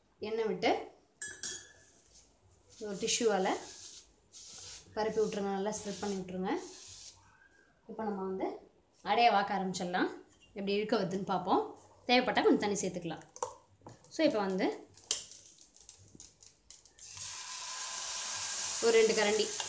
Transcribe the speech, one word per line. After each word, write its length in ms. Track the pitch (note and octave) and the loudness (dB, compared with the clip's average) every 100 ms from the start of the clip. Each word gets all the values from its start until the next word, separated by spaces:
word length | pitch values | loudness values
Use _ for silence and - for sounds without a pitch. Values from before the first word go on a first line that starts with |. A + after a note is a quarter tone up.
| _ - G#3 | _ -10 -4
எண்ணெய் 200 | A3+ G#3+ | -2 0
விட்டு 200 | F3 E3 - - - _ - - - - - - - - - - - - _ _ - - - G#3+ | 2 2 2 -2 -16 _ -12 -12 -6 -6 -6 -12 -20 -20 -20 -20 -20 -20 _ _ -20 -20 -12 -8
ஒரு 80 | F#3 | -4
டிஷ்யூவால 440 | A3 - A3+ G3 G3 F#4 - - - - - _ _ - - - - - - A3 | 0 4 4 4 2 0 -4 -14 -16 -16 -20 _ _ -20 -16 -14 -14 -16 -10 -4
பரப்பி 240 | G#3+ A3 | -2 2
விட்ருங்க, 280 | G3+ G3+ G3 G3 | 0 0 -2 -2
நல்லா 160 | G3+ G#3+ | -2 -4
spread 240 | G3+ F#3 | -6 -6
பண்ணி 140 | G3+ F#3+ | -4 -4
விட்ருங்க. 320 | F3+ F3+ F#3+ F4 - - - - - - - _ _ _ _ _ - | -4 -4 -2 -2 -6 -14 -16 -16 -18 -20 -20 _ _ _ _ _ -14
இப்போ 120 | A3 G#3+ | -6 -4
நம்ம 120 | G3 F#3+ | -4 -4
வந்து 160 | F#3+ F4+ G#4+ - _ _ _ F#3 | -4 -4 -6 -16 _ _ _ 0
அடைய 160 | A3+ A#3+ | 6 6
வாக்க 220 | G3+ G3 G3 | 6 2 0
ஆரம்பிச்சிடலாம். 540 | F#3 F3+ F3+ F3+ F4+ - - _ - G#3 | -2 -2 -2 0 0 -4 -18 _ -16 -6
எப்படி 180 | G3+ G3+ | -2 0
இழுக்க 180 | G#3+ A3+ | 2 0
வருதுன்னு 300 | F3 G3 G3 | 0 -2 0
பார்ப்போம். 300 | F#3 F#3 E4 G#4+ - - - - | 0 2 2 2 -8 -20 -6 2
தேவைப்பட்டா 340 | B3 B3 A#3+ | 4 4 4
கொஞ்சம் 200 | G#4 - | 6 6
தண்ணி 140 | G#3 F#3+ | 4 0
சேர்த்துக்கலாம். 420 | F#3+ F3+ E3+ D3+ - - - - _ _ - - - | -2 -4 -6 -8 -10 -10 -10 -10 _ _ -20 -20 -8
So, 60 | - D4+ | 2 4
இப்போ 120 | G#3+ F#3+ | 4 0
வந்து 180 | F#3 E4+ - - - - - - - - - - - - - - - - - - _ - - - - - - - - - - - - - - - - - - - - - - | 0 0 -2 -12 -10 -4 -4 -6 -16 -20 -20 -20 -20 -20 -20 -20 -20 -20 -20 -20 _ -20 -20 -20 -20 -16 -12 -10 -10 -10 -10 -8 -8 -6 -6 -6 -4 -4 -4 -2 -2 0 2
ஒரு 100 | A3+ A3+ | 6 8
ரெண்டு 160 | A3 G#3+ | 8 6
கரண்டி 280 | G#3 G#3+ G3+ - | 4 4 2 -2